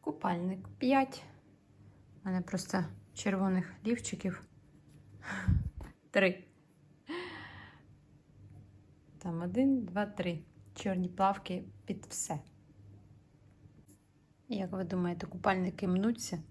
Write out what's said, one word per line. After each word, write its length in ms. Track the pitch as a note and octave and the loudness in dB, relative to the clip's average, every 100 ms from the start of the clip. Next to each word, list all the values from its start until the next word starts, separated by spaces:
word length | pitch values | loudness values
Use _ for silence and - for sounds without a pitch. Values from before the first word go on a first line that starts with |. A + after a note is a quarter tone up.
Купальник 640 | - - - F3 F3+ F#3 - - | -6 -4 -2 0 0 -4 -10 -2
п'ять. 460 | B3+ C4+ C4+ - - - - - _ - - - - - | 4 6 4 -2 -16 -20 -20 -20 _ -20 -20 -20 -20 -10
У 40 | F#3+ | -2
мене 140 | F#3 | 0
просто 440 | F3+ F3+ - G3 D#3 - - | 0 -4 0 0 0 -4 -16
червоних 600 | - G#3 G3 F#3+ F#3 F3+ - G#3+ | -4 0 2 4 4 0 -4 0
лівчиків 580 | A#3+ - F#3 F#3 F3 - - - - - - - - - | 0 0 -4 -4 -4 -10 -20 -20 -20 -20 -20 -20 -16 -8
<laughs> 800 | - F#3+ - - - - - - | -4 4 4 4 -6 -14 -16 0
три. 320 | - F#3+ - - - _ _ - - - E4+ F4+ - - - - - - - - - _ - - - - - - - - - | 4 4 4 -10 -20 _ _ -20 -20 -10 -8 -8 -10 -14 -16 -18 -20 -20 -20 -20 -20 _ -20 -20 -20 -20 -20 -20 -20 -20 -10
Там 240 | F#3 E3 | -6 -4
один, 440 | F3+ G3 C4+ C4+ G3 | -2 4 4 4 2
два, 200 | F3+ G3+ | -2 -2
три. 340 | - F3 E3 - - - - | -2 -2 -2 -8 -20 -20 -4
Чорні 340 | G3+ F#3 F3+ | 0 0 0
плавки 540 | F3+ F#3+ F#3+ - F3+ - - - | 2 2 2 -2 -6 -6 -16 -6
під 200 | G3 - | -6 -6
все. 340 | - - D3+ - - - - - - - - - - - - - - - - _ _ _ _ - | -8 -4 -4 -6 -20 -20 -20 -20 -20 -20 -20 -20 -20 -20 -20 -20 -20 -20 -20 _ _ _ _ -6
Як 220 | G#3+ F#3 | -4 -2
ви 120 | F#3+ | -2
думаєте, 440 | F3+ F#3 F3+ E3+ G3 | -2 0 0 0 -6
купальники 600 | F3+ - F#3+ F3+ F3+ F#3+ | 0 2 4 2 0 2
мнуться? 520 | F3+ G#3+ A3+ - E3+ D#3+ | 4 4 0 -2 -6 -8